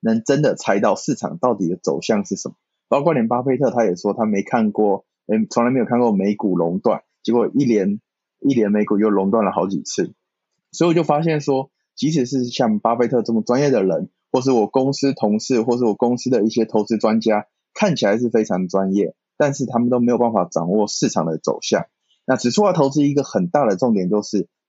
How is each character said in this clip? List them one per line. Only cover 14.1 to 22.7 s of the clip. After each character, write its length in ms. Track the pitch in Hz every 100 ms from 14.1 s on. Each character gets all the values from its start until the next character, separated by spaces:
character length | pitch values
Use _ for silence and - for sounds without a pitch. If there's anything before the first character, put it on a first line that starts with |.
| _ _
或 100 | 131
是 100 | 135
我 160 | 120 104
公 260 | 131 131
司 200 | 139 139
同 260 | 131 107 107
事， 220 | - 123
或 160 | 117 123
是 80 | 117
我 80 |
公 240 | 101 120 123
司 120 | 127
的 140 | 120
一 60 | 107
些 160 | 113 110
投 180 | 110
资 140 | 101 107
专 240 | 110 110
家， 240 | 113 104 - _ _
看 220 | - 208 135
起 100 | 104
来 120 | 113
是 120 | 120
非 140 | 113
常 240 | 107 90 92
专 260 | 95 95
业， 220 | 98 90 - _ -
但 160 | 143
是 120 | 139 123
他 120 | 120
们 120 | 120
都 100 | 123
没 120 | 120
有 60 | 117
办 160 | 117
法 120 | 107 87
掌 200 | 87 85
握 180 | 104 104
市 220 | - 139
场 160 | 95 80
的 120 | 80
走 220 | - -
向。 240 | - 98 - _ _ _ -
那 100 | 131
指 160 | 226
数 120 | 208
化 100 | 208